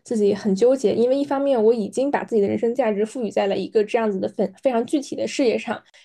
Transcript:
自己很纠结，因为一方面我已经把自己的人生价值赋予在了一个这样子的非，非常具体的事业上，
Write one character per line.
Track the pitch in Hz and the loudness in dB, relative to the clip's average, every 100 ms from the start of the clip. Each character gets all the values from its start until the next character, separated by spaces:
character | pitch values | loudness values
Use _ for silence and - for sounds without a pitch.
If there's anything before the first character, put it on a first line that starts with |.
自 | - 226 | -6 0
己 | 202 | 2
很 | 202 220 | 0 0
纠 | 190 240 | 2 4
结， | 269 202 | 4 2
因 | - 240 | 2 2
为 | 277 | 2
一 | |
方 | 285 277 | 0 0
面 | 277 247 | 0 4
我 | 214 | 4
已 | 233 196 | 2 0
经 | - 277 | -2 -2
把 | 277 | -2
自 | - | -2
己 | 226 | 0
的 | 202 | 0
人 | 214 | 0
生 | 233 | -2
价 | 240 226 | 0 0
值 | 202 220 | 0 -4
赋 | 262 | -4
予 | 214 | -4
在 | - 202 | -2 -2
了 | 196 | -2
一 | 185 | -2
个 | 220 | 0
这 | 208 240 | 0 0
样 | 220 | 0
子 | 190 | -2
的 | 208 | -4
非， | - 190 - | -2 -4 -2
非 | 269 | -2
常 | 233 | 0
具 | 247 302 | 0 -4
体 | 269 | -4
的 | 285 226 | -6 -6
事 | - | 0
业 | 254 220 | 0 0
上， | 226 - _ - | -4 -10 _ -20